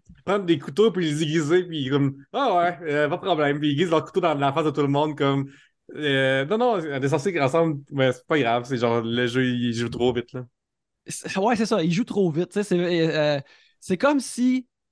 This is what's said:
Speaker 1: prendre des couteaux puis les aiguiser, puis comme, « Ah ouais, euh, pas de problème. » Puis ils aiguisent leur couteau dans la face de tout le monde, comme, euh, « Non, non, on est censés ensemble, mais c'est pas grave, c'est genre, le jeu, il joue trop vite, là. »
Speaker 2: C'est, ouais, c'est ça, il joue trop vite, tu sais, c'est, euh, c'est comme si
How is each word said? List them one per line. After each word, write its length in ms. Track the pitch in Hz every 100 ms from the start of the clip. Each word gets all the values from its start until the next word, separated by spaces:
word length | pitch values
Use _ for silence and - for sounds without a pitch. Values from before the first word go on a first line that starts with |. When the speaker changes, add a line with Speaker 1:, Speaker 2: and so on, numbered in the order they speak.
| - - -
Speaker 1:
prendre 200 | 202 180
des 120 | 156
couteaux 340 | - 139 220
puis 120 | 185
les 200 | 160 147
aiguiser, 400 | 160 165 147 180 175
puis 240 | 160 131
comme, « 260 | 143 139 139 -
Ah 220 | 226 269 180
ouais, 340 | 175 175 165
euh, 200 | 147 147
pas 80 | 175
de 40 |
problème. » 380 | 185 160 147 143
Puis 100 | 151
ils 20 |
aiguisent 160 | 143 180
leur 140 | 160 -
couteau 160 | 185
dans 120 | 165 143
la 180 | 139
face 120 | 143 156
de 60 |
tout 100 | 151
le 60 | 143
monde, 300 | 143 156 143
comme, 320 | 139 139 139 - _ _ - -
euh, « 480 | 147 135 135 135 143
Non, 80 | 220
non, 160 | 247 208
on 40 | 160 139
est 60 | 139
censés 280 | 151 202 170
ensemble, 400 | 135 165 165 143 -
mais 220 | 139 131
c'est 120 | 123 _
pas 140 | 160
grave, 240 | 117 120 123
c'est 120 | 127
genre, 240 | 117 117
le 260 | 113 117 123
jeu, 180 | 127 127
il 280 | 123 120
joue 160 | 117 117
trop 240 | 117 123
vite, 180 | 120 120
là. » 140 | 127 123 _ _ _ _ _ -
Speaker 2:
C'est, 320 | - - 190
ouais, 200 | 208 220
c'est 80 | 220
ça, 180 | 214
il 80 | 165
joue 140 | 170 -
trop 240 | 202 185
vite, 160 | 151 175
tu 20 |
sais, 100 | 202
c'est, 140 | 208 175 175 175 160 151
euh, 220 | 151 143 - - _ _
c'est 160 | - 185
comme 240 | 277 294
si 460 | - - 247 254 - _ _